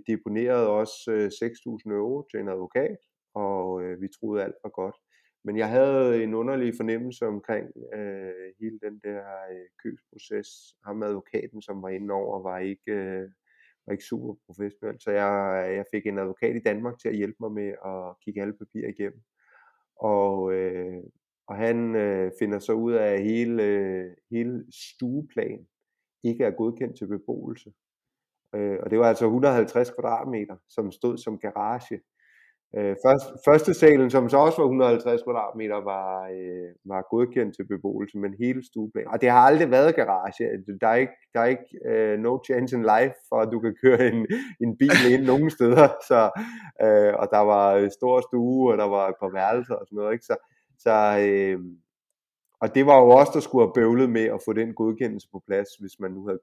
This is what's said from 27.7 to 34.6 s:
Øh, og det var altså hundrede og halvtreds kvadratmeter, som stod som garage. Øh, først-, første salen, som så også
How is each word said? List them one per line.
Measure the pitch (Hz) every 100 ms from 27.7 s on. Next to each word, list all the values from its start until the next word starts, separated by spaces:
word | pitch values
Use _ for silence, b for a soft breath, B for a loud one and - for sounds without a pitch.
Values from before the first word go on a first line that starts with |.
| - _ _ _ _ _ _ _ 104
Øh, | 101 98
og | -
det | 110
var | 117
altså | 110 113
hundrede | 120 139
og | 123
halvtreds | 104 120 123
kvadratmeter, | - 117 117 135 113 104 95 _
som | - 101
stod | - 123 120
som | - 107
garage. | 104 101 104 120 - 107 - b b b b b _ -
Øh, | 101 98 127
først-, | 135 - - -
første | 151 151
salen, | 165 156 143 127
som | 131 120
så | 139
også | 151 165